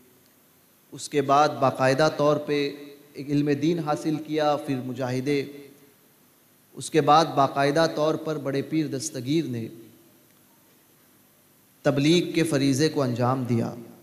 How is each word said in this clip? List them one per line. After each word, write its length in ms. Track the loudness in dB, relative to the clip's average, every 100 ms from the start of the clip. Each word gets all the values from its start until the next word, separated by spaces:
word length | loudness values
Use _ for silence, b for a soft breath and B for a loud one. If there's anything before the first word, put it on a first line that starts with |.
| _ _ _ _ _ _ _ _ _
उसके 280 | -16 -4 -2
बाद 280 | 4 4 4 2
बाकायदा 460 | 0 2 2 4 2
तौर 260 | 2 2 2 0
पे 100 | -2 -2 -6 -16 -20 -20 -14
एक 140 | -2
इल्म 240 | 0 2 0
दीन 240 | 0 0
हासिल 360 | -2 -4 -2 -4
किया, 360 | -4 -2 0 0
फिर 200 | -2 -6
मुजाहिदे, 580 | -6 -6 -4 -4 -2 -2 -4 -10 -20 -20 _ _ _ _ _ _ _ _ _ -14
उसके 240 | -2 2
बाद 240 | 6 6 6 2
बाकायदा 500 | 0 2 2 2 0
तौर 260 | 0 -2 -2
पर 200 | -4 -6
बड़े 220 | -4 -4
पीर 240 | -2 -2 -2
दस्तगीर 560 | -4 -8 -8 -2 -2 -2
ने 220 | -6 -8 -12 -20 -20 _ _ _ _ _ _ _ _ _ _ _ _ _ _ _ _ _ _ -2
तबलीग 480 | 2 4 4 2 0
के 80 | 0
फरीज़े 440 | 2 2 2 2
को 120 | 0
अंजाम 440 | -2 0 0 0 0
दिया 300 | 0 -2 -6 -14 -20